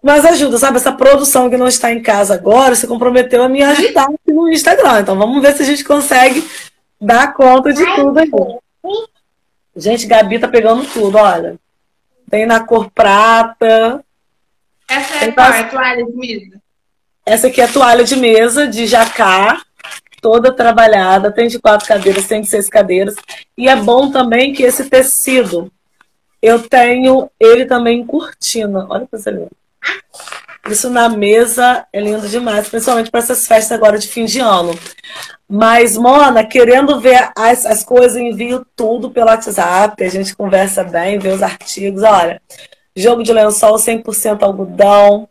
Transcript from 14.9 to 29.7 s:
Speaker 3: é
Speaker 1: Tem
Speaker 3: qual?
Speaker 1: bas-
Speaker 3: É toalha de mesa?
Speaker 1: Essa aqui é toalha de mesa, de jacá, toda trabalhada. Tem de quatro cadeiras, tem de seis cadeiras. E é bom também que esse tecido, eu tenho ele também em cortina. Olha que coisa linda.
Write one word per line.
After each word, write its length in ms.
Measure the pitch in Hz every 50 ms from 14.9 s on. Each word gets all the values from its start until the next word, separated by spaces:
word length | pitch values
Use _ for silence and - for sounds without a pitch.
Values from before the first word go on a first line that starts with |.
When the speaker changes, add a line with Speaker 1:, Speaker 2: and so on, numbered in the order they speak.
| 254 277 277 269 311
Speaker 3:
é 20 | 294
Speaker 1:
Tem 120 | 254 226
Speaker 3:
qual? 160 | 233 262 254 262
Speaker 1:
bas- 120 | 240 220
Speaker 3:
É 40 | 226
toalha 400 | 233 269 262 254 254 247 240 240
de 80 | 233
mesa? 500 | 240 247 254 240 226 202 190 190 190 196 _ _ _ _ _ _ _ _ _ _ _ _ _
Speaker 1:
Essa 220 | - 214 226 -
aqui 140 | 262 254 -
é 60 | 240
toalha 380 | 240 - 277 262 240 233 247 240
de 120 | 233 277
mesa, 500 | 262 254 233 226 220 226 240 226 285 294
de 180 | 262 202 226 233
jacá, 760 | 214 247 233 226 - - - 220 190 185 190 196 220 247 359 - _ _ _ - - - - _ _ _ _
toda 320 | - 226 220 233 233 262
trabalhada. 800 | 262 254 240 233 220 233 226 220 214 196 185 185 190 196 196 208
Tem 140 | 202 - 240 233
de 100 | 233 240
quatro 280 | _ 226 208 208 208
cadeiras, 400 | - 220 202 190 196 196 196 190
tem 140 | - 220 214
de 80 | 208 -
seis 200 | - 208 196 -
cadeiras. 460 | - 220 196 185 180 185 202 202 208 - - - - - - _ _
E 120 | - 247 262
é 80 | 269
bom 340 | 233 208 220 240 254 277 269
também 420 | 277 262 254 233 226 240 262 277
que 100 | 277 - 262
esse 240 | 247 254 - 277 -
tecido, 800 | - 262 262 262 - - - 262 262 262 233 185 175 170 180 190 _ _ _ _ _ _ _ _ _ _ _ _ _ _
eu 180 | - 220 233 233 233 -
tenho 640 | - 254 240 240 247 254 254 262 262 262 262 - _ _
ele 260 | 220 226 233 240 262
também 360 | 262 254 240 240 233 233 240
em 60 | 233
cortina. 800 | 233 - 311 320 - - _ - - - 233 214 202 196 190 190 190
Olha 140 | - 208 254
que 60 | -
coisa 180 | - 220 - 220
linda. 200 | 196 185 170 - _ _ _ _